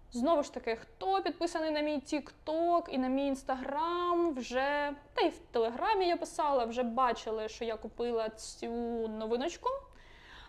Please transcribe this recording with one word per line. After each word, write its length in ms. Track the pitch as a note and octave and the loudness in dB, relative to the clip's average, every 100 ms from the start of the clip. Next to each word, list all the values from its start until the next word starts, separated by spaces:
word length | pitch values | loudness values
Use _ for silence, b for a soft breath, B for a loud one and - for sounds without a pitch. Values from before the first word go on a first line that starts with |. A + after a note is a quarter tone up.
| - | -2
Знову 320 | A#3+ C#4 D#4+ | 0 2 4
ж 100 | C#4+ | 2
таки, 220 | B3+ A#3+ A3+ | -4 -4 -4
хто 460 | - - F#4+ G4 | -6 -6 0 2
підписаний 500 | F#4+ - E4+ E4 D#4+ | 2 0 -2 0 0
на 100 | D4+ | 0
мій 180 | D4+ D4 | 0 -2
TikTok 920 | - D4+ - - - D#4+ E4+ E4+ E4+ | -2 -4 -4 -10 -4 2 4 4 2
і 80 | B3+ | 0
на 100 | B3+ | 0
мій 240 | C4+ C#4 | 2 0
Instagram, 1040 | C4+ - C4 C4 C#4+ - F4 F4 F4 E4+ | 0 -2 -4 -4 -2 0 0 2 4 4
вже, 580 | C4 A3+ B3 C#4 D4 D4 C#4+ - | 0 -2 0 2 2 0 -4 -6
та 80 | - | 2
й 80 | F4 | 2
в 80 | - - | 0 -4
Телеграмі 560 | A#3+ A3+ B3 F#4+ G#4 F4+ | 0 0 2 2 4 4
я 100 | E4+ | 2
писала, 480 | E4 - D4+ C#4 A#3 | 0 0 2 2 2
вже 180 | A#3 | 0
бачили, 640 | A#3+ A3+ B3 A#3 A3+ A3 A3 | 0 2 2 2 -2 -4 -4
що 160 | - F#3 | -6 -6
я 100 | A3 | -6
купила 540 | A3 - A#3+ A3+ A3 | -8 -4 -2 -2 -2
цю 400 | A3 - - A#3 A#3 A#3 A#3 A3 | -6 -14 -10 -6 -4 -2 -2 -4
новиночку. 640 | G#3+ A3 A#3 D#4 - B4 C#5 C#5 B B B B B | -4 -2 -2 -2 -2 -2 -4 -6 B B B B B